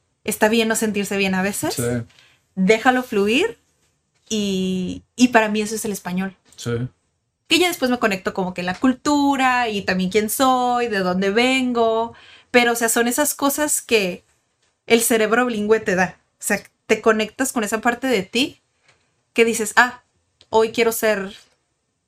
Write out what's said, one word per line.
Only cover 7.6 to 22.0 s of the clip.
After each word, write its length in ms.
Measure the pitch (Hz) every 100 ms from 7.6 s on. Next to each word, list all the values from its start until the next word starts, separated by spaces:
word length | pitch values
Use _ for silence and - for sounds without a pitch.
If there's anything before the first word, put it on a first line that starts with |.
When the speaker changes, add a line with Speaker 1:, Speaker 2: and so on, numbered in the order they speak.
| 359
Speaker 1:
después 220 | 339 254
me 80 | 240
conecto 380 | 220 190 208 190
como 180 | 185
que 80 | 180
la 140 | 180 180
cultura 920 | 262 254 302 294 277 269 262 247 240
y 120 | 208
también 300 | 185 185 185
quién 180 | 208 214
soy, 580 | - 262 254 247 240 240
de 120 | 208
dónde 320 | 180 185 196
vengo. 840 | 208 254 262 254 240 226 226 233 - - - _
Pero, 220 | 247 240
o 20 | 233
sea, 140 | 226
son 180 | 240 233
esas 260 | 254 294
cosas 480 | - 277 277 302 -
que 420 | - 226 185 185 _ _ _ _ _ _ -
el 160 | 233
cerebro 440 | 226 226 214 233 247
bilingüe 320 | 214 208 220
te 160 | 214 185
da. 240 | 175 - _
O 100 | _
sea, 180 | - 202 - _ -
te 160 | 214
conectas 500 | 226 214 214 - 269
con 100 | 247
esa 180 | 208 226
parte 260 | 233 240 262
de 160 | 220
ti 380 | 180 233 311 - _ _ _ _ _ _ _
que 120 | - 226
dices, 280 | 220 208 -
"Ah, 280 | 247 - _ _ _ _ _
hoy 220 | 220 220
quiero 200 | 226 226
ser 440 | 226 220 202 190 - _ _ _ _ _ _